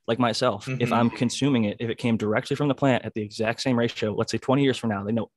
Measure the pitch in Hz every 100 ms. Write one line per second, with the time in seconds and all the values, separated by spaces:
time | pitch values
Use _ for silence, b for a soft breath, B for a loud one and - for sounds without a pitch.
0 | - 117 120 107 123 101 - 131 120 117
1 | 120 - 120 - 139 127 107 - 117 110
2 | 123 113 107 107 - 139 147 135 139 120
3 | 110 110 104 107 110 117 135 120 117 -
4 | 107 101 113 113 - 131 139 123 117 101
5 | 101 113 104